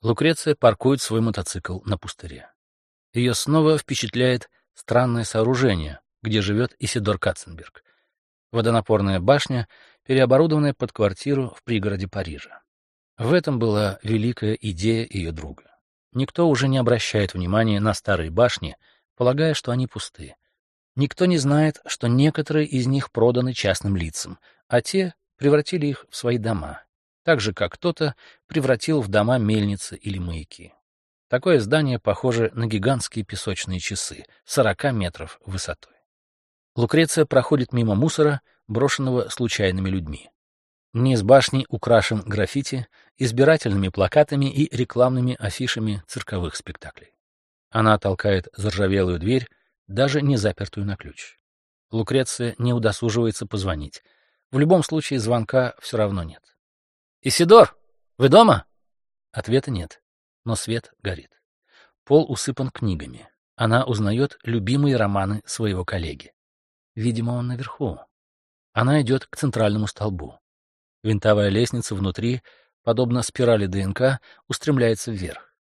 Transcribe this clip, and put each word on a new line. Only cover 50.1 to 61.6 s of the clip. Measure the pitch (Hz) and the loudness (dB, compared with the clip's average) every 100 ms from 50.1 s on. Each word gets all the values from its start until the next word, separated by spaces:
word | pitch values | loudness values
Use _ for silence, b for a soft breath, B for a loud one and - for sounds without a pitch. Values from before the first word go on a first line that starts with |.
| 143 | 0
не | 143 131 | 0 0
запертую | 101 90 101 - | 0 -4 -10 -6
на | 101 98 | -6 -6
ключ. | - - - _ _ _ _ _ _ | -12 -18 -20 _ _ _ _ _ _
Лукреция | 113 110 135 131 - 120 - | -4 0 0 -2 -4 -6 -4
не | 120 | -2
удосуживается | 120 110 104 113 110 113 - 104 | 2 0 0 -2 0 0 -2 -8
позвонить. | 101 95 78 73 - _ _ _ _ _ | -6 -4 -4 -8 -14 _ _ _ _ _
В | 135 | 0
любом | 151 180 | 4 4
случае | - 160 - 135 | 2 -4 -2 -2
звонка | 110 120 110 131 123 - | 0 0 2 0 0 -6
все | - 117 | -6 -2
равно | 104 98 | 0 -2
нет. | 82 76 _ _ _ _ _ _ _ _ | -6 -12 _ _ _ _ _ _ _ _
«Исидор, | 131 - 170 226 - - _ _ _ - | -4 0 8 10 8 4 _ _ _ 2
вы | 131 | 6
дома?» | 170 233 107 - _ _ _ _ _ _ | 8 8 4 0 _ _ _ _ _ _
Ответа | - - 127 135 | -10 0 0 0
нет, | 107 82 - _ _ _ _ | -8 -8 -14 _ _ _ _
но | 117 110 | -6 -6
свет | - 113 - _ | -4 -6 -8 _
горит. | 101 87 - _ _ _ | -8 -8 -12 _ _ _